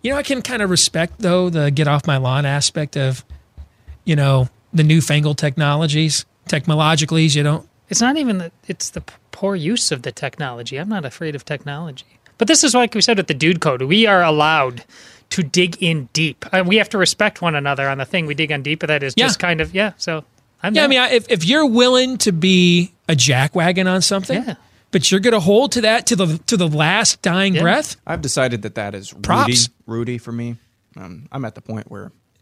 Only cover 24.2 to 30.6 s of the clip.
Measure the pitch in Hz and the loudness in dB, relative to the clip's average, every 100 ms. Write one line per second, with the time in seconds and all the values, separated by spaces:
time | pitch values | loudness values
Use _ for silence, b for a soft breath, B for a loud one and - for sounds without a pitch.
24.2 | 185 269 254 175 b b b 185 - 190 | -2 -4 -4 -10 b b b -2 2 2
25.2 | 220 226 165 208 269 240 220 226 - 226 | 2 2 4 4 2 0 0 0 0 0
26.2 | 180 160 - 220 175 151 151 196 196 - | 0 -2 -2 0 0 2 2 2 0 -2
27.2 | 196 175 196 175 165 233 302 - - 170 | -2 0 0 2 2 0 -2 -12 -8 -6
28.2 | 143 - 131 120 104 113 101 101 98 - | -4 -2 -2 -2 -6 -8 -8 -10 -14 -14
29.2 | 101 175 285 123 120 _ - 113 117 120 | -2 0 2 0 -2 _ -10 -6 -6 -8
30.2 | 117 117 120 117 | -8 -8 -8 -10